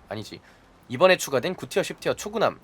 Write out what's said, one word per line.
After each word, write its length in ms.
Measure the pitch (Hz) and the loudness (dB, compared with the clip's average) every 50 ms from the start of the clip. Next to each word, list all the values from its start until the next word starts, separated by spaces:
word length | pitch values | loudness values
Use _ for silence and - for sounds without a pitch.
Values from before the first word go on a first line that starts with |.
| - - | -14 -12
아니지, 320 | 101 110 98 - - - - - - - _ _ _ _ _ - | -10 -10 -10 -12 -16 -18 -18 -20 -20 -20 _ _ _ _ _ -8
이번에 280 | 117 123 175 185 180 | 2 6 6 6 6
추가된 380 | 170 - 165 - 120 117 175 185 | 4 2 0 -2 0 0 -2 -4
구 120 | - - | -8 -10
티어, 160 | 123 - 196 | -4 -2 -2
십 160 | 165 - 175 - | -2 -2 -4 -4
티어 160 | - 160 - | -2 -2 -2
초구남 460 | - - 208 214 226 170 113 - - | -2 -6 -6 -2 0 0 0 0 -2